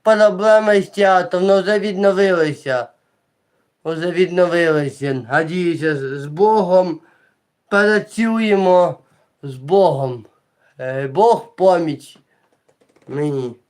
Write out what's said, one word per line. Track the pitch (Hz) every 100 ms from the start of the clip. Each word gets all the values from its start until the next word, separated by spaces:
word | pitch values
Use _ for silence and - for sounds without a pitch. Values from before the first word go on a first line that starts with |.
проблеми | 220 214 214 185 214 220 214 202
з | -
театром, | - 196 185 175 180
ну, | 190 196
вже | 185 214
відновилися. | 208 185 202 190 196 175 151 135 139 127 117 _ _ _ _ _ _ _ _ _
Вже | 156 160 175
відновилися. | 170 185 180 175 170 165 151 143 - 139
Надіюся, | 131 113 147 160 180 175 160 156
з, | 143 135 143
з |
Богом. | 143 151 214 220 180 185 180 156 _ _ _ _ _ _ _
Працюємо | 202 208 214 - - 226 226 220 196 185 180 170 - _ _ _ _
з | 143
Богом. | 131 135 196 180 139 135 123 104 _ _ _ _ -
Е, | 131 135 139
Бог | 139 226 202 -
поміч | - 190 175 160 131 - _ _ _ _ _ _ _ _ _ -
мені. | 139 147 139 123 117